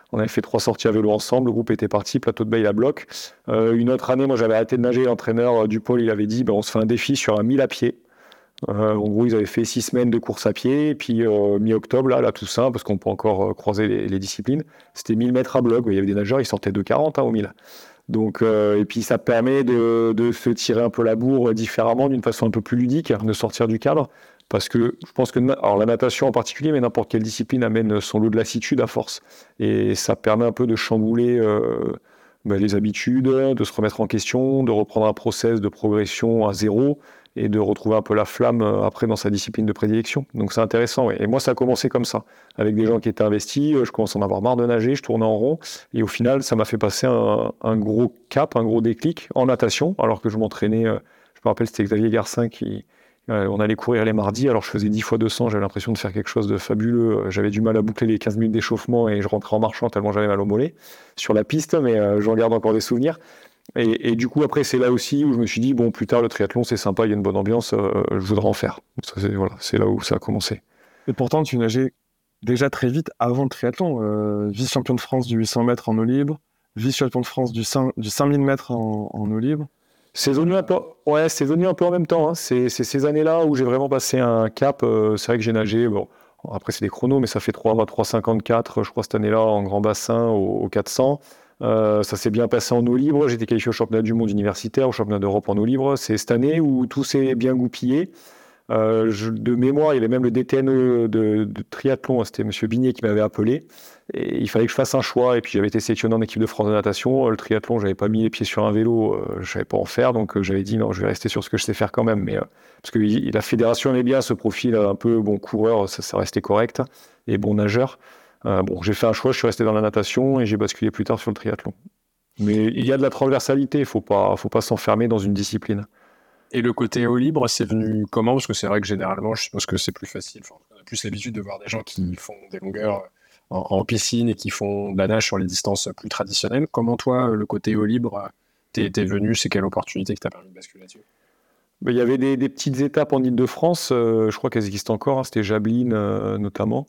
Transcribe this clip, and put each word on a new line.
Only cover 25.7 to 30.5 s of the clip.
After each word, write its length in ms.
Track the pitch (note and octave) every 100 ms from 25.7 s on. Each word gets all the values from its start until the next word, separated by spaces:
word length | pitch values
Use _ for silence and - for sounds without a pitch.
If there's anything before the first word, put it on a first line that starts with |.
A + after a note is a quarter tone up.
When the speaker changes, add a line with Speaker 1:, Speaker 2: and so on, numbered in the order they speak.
| G2+
Speaker 1:
la 80 |
natation 420 | A2 A#2 B2+ - C3+
en 60 |
particulier, 400 | A#2+ A2 - D3+
mais 80 | D3
n'importe 300 | A#2+ A#2 G#2+
quelle 120 | A#2
discipline 400 | A2 - A#2 C3
amène 380 | A#2 A2 A2 G#2
son 180 | - G#2+
lot 120 | A2
de 60 | A2
lassitude 420 | A2 A#2 - C3
à 60 | A#2
force. 340 | - - - - - - -
Et 360 | G#2+ G#2+ G#2
ça 220 | G2+ - A2
permet 300 | - A2
un 60 | A#2